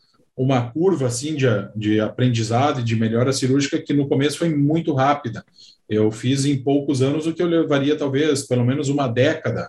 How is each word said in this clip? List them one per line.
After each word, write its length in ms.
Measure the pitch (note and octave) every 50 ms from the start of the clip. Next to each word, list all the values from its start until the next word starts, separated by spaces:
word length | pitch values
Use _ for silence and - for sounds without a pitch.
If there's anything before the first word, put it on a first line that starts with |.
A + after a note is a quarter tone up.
| _ _ _ _ _ _ _
uma 360 | - C3 C3+ C3+ A#2+ A#2 A#2
curva, 360 | - D#3 F3 G3 F3 C#3 C3+
assim, 300 | A#2+ A#2 A#2 C3+ D#3 D#3
de, 100 | C#3 C3 A#2+ G#2+ G2+ G2 - -
de 240 | G#2+ G#2 G#2+ G#2+ G#2+
aprendizado 800 | G#2+ G#2 - - B2 B2+ A#2 A2+ A2 G#2+ A#2 B2 C#3 D3+ C#3+ C3
e 20 |
de 140 | A#2 A2+ A#2
melhora 340 | A2 A2+ A2 A2+ A#2 B2+ C3+
cirúrgica 480 | C3+ - C3+ B2 C3+ C#3+ C#3 - E3 D3+
que 140 | - -
no 160 | C#3+ C#3+ C#3 C#3+
começo 300 | D3 C3+ C#3 D3 D3 -
foi 100 | E3+ E3+
muito 460 | D3+ C#3+ C#3+ D3 D#3 E3+ D#3+ E3+ C#3+
rápida. 500 | C3 C3+ C#3+ D3 - - A#2 G2+ G2 - _ _ _ - - _ _ _
Eu 240 | - G#2+ G#2+ G#2+ G#2+
fiz 360 | A2 - - B2 C#3 C#3 C3+
em 100 | D3 C#3+
poucos 460 | - - C#3+ C#3 C#3 C#3 D#3 C#3+ B2
anos 240 | C3 C#3 D3+ D#3 D#3
o 80 | E3 D#3+
que 80 | -
eu 40 | F3+
levaria, 480 | F3 E3 E3 D#3 C#3+ C#3+ C3+ C3+ D3 D3+
talvez, 520 | D3 D3 C3 B2+ C#3 D#3 D#3 C#3 - -
pelo 180 | - B2+ B2 A#2+
menos 240 | B2+ C3+ D3+ C#3+ C3+
uma 180 | C#3+ D3 C#3
década 640 | B2 A2+ B2 B2+ D#3 D#3+ - - B2+ A#2 A#2 A2